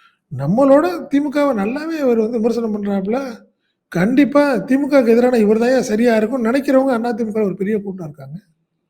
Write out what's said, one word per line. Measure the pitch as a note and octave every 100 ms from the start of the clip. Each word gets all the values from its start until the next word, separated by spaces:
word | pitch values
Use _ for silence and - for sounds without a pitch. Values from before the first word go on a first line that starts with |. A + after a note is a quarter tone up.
| _ _ _ B2+
நம்மளோட | C#3+ A3 C#4 C#4+ F4
திமுகவை | E4+ - C#4 D4 D4 C#4+ A3
நல்லாவே | G3+ C#4 D#4+ D#4+
அவர் | C4 A3+
வந்து | A3 A#3+
விமர்சனம் | A#3 A#3 A3+ G#3
பண்றாப்புல. | G3+ G3 F#3+ B3+ C4 A3 _ _ _ _ _
கண்டிப்பா | E3 G3 C4 C#4 C#4+ C#4+ A#3
திமுகவுக்கு | - C4+ C#4+ C#4+ A3+
எதிரான | A#3 B3 A#3+
இவர் | G#3 A3
தான் | A#3+ B3+
சரியா | F3+ G#3+ A#3+ A3
இருக்கும்னு | G#3+ C4 A3
நினைக்கிறவங்க | C#4 C#4+ C4 C4+
அண்ணா | A#3 A#3+
திமுக | A3+ A3 G#3+
ஒரு | G3+ E3+
பெரிய | G3 G#3+
கூட்டம் | G3+ F#3 D#3
இருக்காங்க. | D3 C3+ E3 _ _ _ _ _